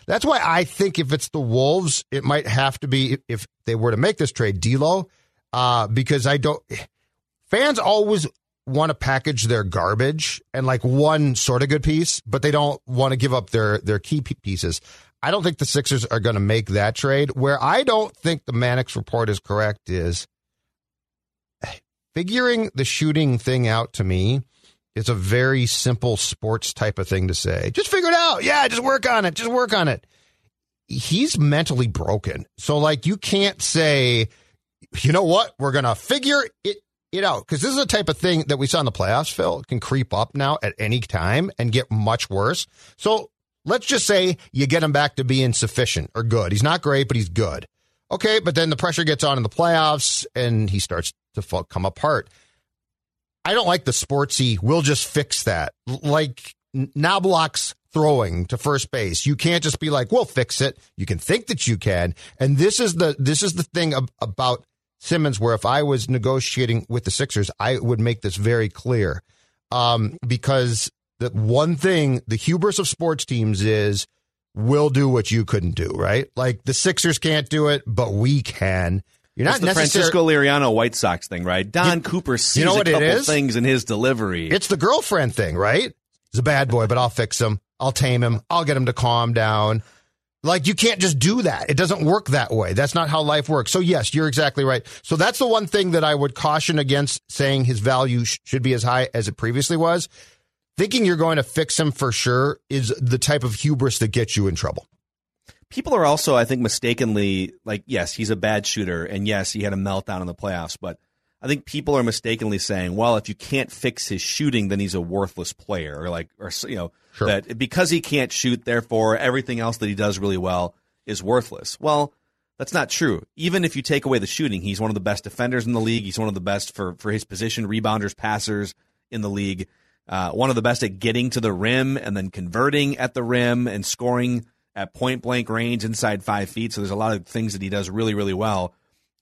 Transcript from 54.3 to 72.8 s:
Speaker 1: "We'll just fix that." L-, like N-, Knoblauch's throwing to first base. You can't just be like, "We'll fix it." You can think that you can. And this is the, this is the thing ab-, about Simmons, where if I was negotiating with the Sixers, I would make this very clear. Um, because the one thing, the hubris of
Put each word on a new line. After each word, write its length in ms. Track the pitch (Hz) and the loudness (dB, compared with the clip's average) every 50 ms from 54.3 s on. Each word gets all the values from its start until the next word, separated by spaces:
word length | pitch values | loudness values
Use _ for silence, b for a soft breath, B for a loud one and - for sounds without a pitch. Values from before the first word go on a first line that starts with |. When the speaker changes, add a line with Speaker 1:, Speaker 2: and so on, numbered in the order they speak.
| - - 131 123 110 90 | 0 0 0 0 0 0
Speaker 1:
"We'll 200 | 90 120 156 170 | 2 2 2 2
just 240 | 147 143 147 - - - | 2 2 0 0 -2 -2
fix 360 | - 147 143 - - - - | -2 -2 -2 -2 -2 -4 -2
that." 300 | 113 92 80 73 - - _ _ 120 | -2 -2 -2 -2 -6 -8 _ _ -10
L-, 120 | 131 135 - | -8 -6 -2
like 500 | 147 147 156 156 139 120 - - - - _ _ _ - | 0 0 2 0 -2 -4 -10 -16 -20 -20 _ _ _ -6
N-, 160 | 135 135 135 - | -4 -4 -4 -2
Knoblauch's 800 | 143 147 170 196 196 180 190 180 160 160 151 - - - - - _ _ _ - | 0 0 2 2 2 2 2 2 2 2 0 -2 -4 -6 -6 -8 _ _ _ 0
throwing 520 | 160 151 151 143 127 107 90 82 85 90 - | 2 4 4 4 4 2 0 0 -2 -2 -4
to 100 | 123 117 | -4 -4
first 340 | - 147 143 135 - - | -2 0 0 0 -2 -4
base. 340 | - 127 107 92 85 - - | -4 -4 -4 -2 -2 -2 0
You 100 | 139 147 | 0 0
can't 280 | - - 170 175 170 139 | 2 2 2 2 2 0
just 160 | 156 - - | -2 -2 -2
be 100 | 156 156 | -2 -2
like, 220 | 147 135 123 - | 0 0 0 2
"We'll 140 | 220 247 226 | 2 2 2
fix 340 | - - 131 120 - - - | 2 0 -2 -2 0 0 -2
it." 160 | 131 135 - _ b b b b | -2 -2 -2 _ b b b b
You 80 | 92 - | -6 -4
can 100 | 101 80 | -4 -4
think 300 | - - 180 247 220 - | -2 0 0 0 0 -2
that 180 | 214 127 - 127 | -6 -2 -2 -2
you 100 | 113 92 | -2 0
can. 360 | - 104 92 87 87 87 80 B B B B B | 0 0 0 2 0 0 -2 B B B B B
And 180 | 131 139 143 135 | 0 2 4 4
this 220 | 170 208 214 - | 4 4 4 2
is 160 | 247 202 165 | 0 0 0
the, 200 | 165 180 156 143 - | 2 2 0 0 0
this 240 | 135 135 156 147 | 0 0 0 0
is 120 | 208 196 160 | 0 -2 -2
the 100 | 175 160 | -2 -4
thing 300 | - - 175 165 156 143 | -4 -2 -2 -2 0 0
ab-, 160 | 131 127 120 _ - | -2 -2 -4 _ -8
about 440 | - 110 98 - 131 127 123 - - _ _ _ _ _ _ _ | -8 -6 -4 -2 0 0 0 -2 -4 _ _ _ _ _ _ _
Simmons, 400 | - - 170 170 151 147 123 98 | -4 -2 0 2 2 2 0 2
where 160 | 110 117 113 | 2 2 2
if 100 | 107 - | 2 2
I 160 | 117 131 147 147 | 2 2 2 2
was 240 | 143 139 127 110 - | 2 0 0 0 -2
negotiating 760 | 131 123 107 131 131 131 123 - - 131 127 113 117 117 113 - | -2 0 0 0 0 0 -2 -2 -2 -2 0 0 0 0 -2 -2
with 160 | 117 120 - | -4 -4 -4
the 60 | 117 | -4
Sixers, 380 | - - 139 - - 104 98 - - - | -4 -2 -4 -2 -2 -2 -2 -2 -4 -4
I 200 | 101 120 131 - | -2 -2 -2 0
would 200 | 120 117 123 107 | 0 0 0 0
make 220 | 113 120 117 110 | 0 0 -2 -2
this 140 | - 101 85 | -4 -6 -4
very 340 | 98 104 113 120 117 110 101 | -2 0 0 2 2 0 -2
clear. 540 | - - - 123 127 113 98 82 71 90 - _ _ _ _ _ _ _ _ - | -4 -6 -4 -2 0 2 2 0 -2 -4 -8 _ _ _ _ _ _ _ _ -6
Um, 460 | 120 123 120 120 120 113 107 104 - - - 120 | -2 0 2 2 2 2 0 -2 -4 -6 -4 -4
because 640 | 123 113 - 139 135 131 123 123 113 110 - - - _ _ _ _ - | -4 -2 0 2 2 2 2 2 0 -2 -4 -6 -8 _ _ _ _ -8
the 100 | 117 123 | -6 -4
one 460 | - 107 107 107 120 135 156 165 170 135 | -2 -2 0 2 4 4 4 2 2 2
thing, 440 | - 190 185 165 151 139 127 120 - - | 2 2 4 4 4 2 2 0 -2 -4
the 80 | 110 | -4
hubris 420 | 113 - 160 170 175 170 208 196 | -2 0 0 0 2 2 0 0
of 100 | - | 0